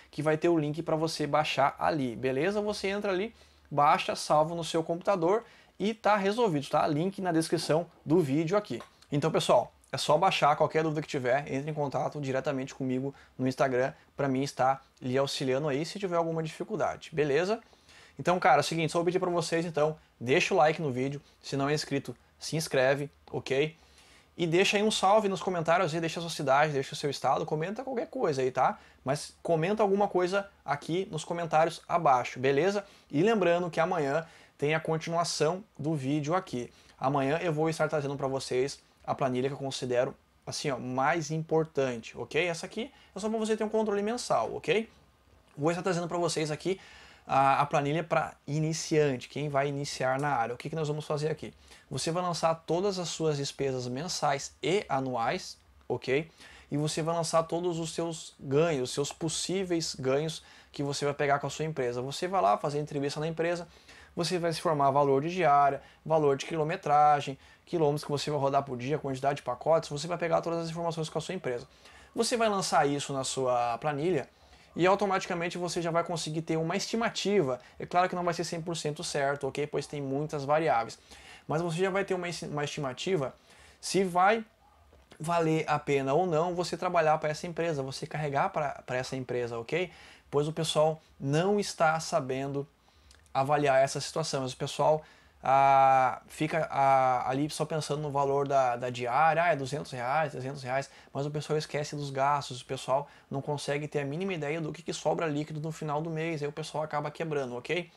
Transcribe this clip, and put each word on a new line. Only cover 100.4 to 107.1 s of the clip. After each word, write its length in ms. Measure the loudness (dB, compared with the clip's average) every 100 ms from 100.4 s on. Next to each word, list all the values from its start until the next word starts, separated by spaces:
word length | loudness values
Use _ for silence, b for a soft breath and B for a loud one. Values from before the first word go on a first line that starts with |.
| -8 -8
reais, 260 | -4 -4 -4 B B
mas 120 | -6 -4
o 60 |
pessoal 260 | -4 -2 -2
esquece 380 | -2 -6 -6 -8
dos 140 | -6
gastos, 520 | -2 0 0 -4 -10
o 40 | -10
pessoal 420 | -8 -2 -2 -2 B B
não 100 | -8
consegue 480 | -4 -4 -2 -4 -2
ter 120 | -4
a 60 | -4
mínima 280 | -4 -4
ideia 260 | -4 -4 -4
do 140 | -4
que, 80 | -8
que 100 | -8
sobra 360 | -6 -2 0 0
líquido 320 | -2 -4 -6
no 120 | -8
final 300 | -8 -4 -4
do 80 | -4
mês, 320 | -4 -4 -4
aí 60 | -6
o 40 |
pessoal 320 | -8 -8 -6
acaba 280 | -4 -4 -4